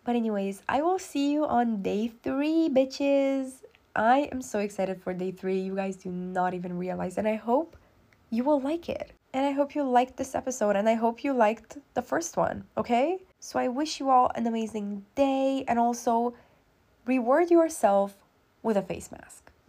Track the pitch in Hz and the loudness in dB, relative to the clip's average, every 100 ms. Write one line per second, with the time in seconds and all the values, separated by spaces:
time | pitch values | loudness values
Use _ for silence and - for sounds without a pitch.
0 | - 240 226 208 196 196 - 262 330 370 | -2 0 0 -2 -4 -6 -2 0 2 0
1 | 370 285 285 294 302 240 240 214 185 196 | -2 -2 0 0 2 2 2 -2 -2 -2
2 | 226 - 262 269 302 330 320 262 269 - | -4 -6 -6 -2 0 2 2 2 2 0
3 | 277 277 269 269 262 262 - _ _ - | 2 2 2 -2 -4 -12 -20 _ _ 0
4 | 220 262 294 262 254 208 208 202 190 185 | 4 4 2 -6 -6 -4 -4 -4 -4 -4
5 | 185 180 185 185 190 190 190 196 196 185 | -6 -6 -6 -6 -4 -2 -2 -4 -6 -8
6 | 185 180 180 185 180 180 180 175 180 180 | -10 -8 -6 -2 -2 -2 -6 -6 -6 -4
7 | 180 185 214 220 220 254 330 - _ _ | -4 -2 -2 -2 0 0 0 -12 _ _
8 | _ _ _ 226 262 294 262 339 - - | _ _ _ -2 2 2 0 -4 -6 -8
9 | - - _ 262 285 277 285 294 269 247 | -8 -14 _ -2 0 0 0 0 2 2
10 | 254 - 262 - 262 247 208 196 220 226 | 2 -4 -6 -4 -4 -2 2 2 2 2
11 | 233 233 285 254 214 226 - 294 _ - | 0 -2 -2 2 2 2 -10 -20 _ -8
12 | 247 294 339 - 165 - - - 165 240 | -4 -4 -2 -2 -2 -4 -8 -6 0 2
13 | 294 370 - _ - 262 254 247 302 - | 2 -2 -8 _ -6 -2 -2 -2 -4 -4
14 | 269 254 254 - 233 226 220 220 202 202 | 4 4 4 0 -2 -2 -4 -6 -6 -8
15 | - - 277 269 269 269 262 233 240 240 | -8 0 2 2 0 0 0 2 2 0
16 | - 233 240 240 _ _ _ _ _ _ | 0 0 0 -6 _ _ _ _ _ _
17 | - 262 233 285 349 339 320 320 208 202 | -2 0 4 4 6 6 4 2 4 4
18 | 202 - _ _ _ _ 226 202 180 170 | 0 -6 _ _ _ _ 0 0 -2 -10
19 | - - - - - _ | -10 -18 -20 -20 -20 _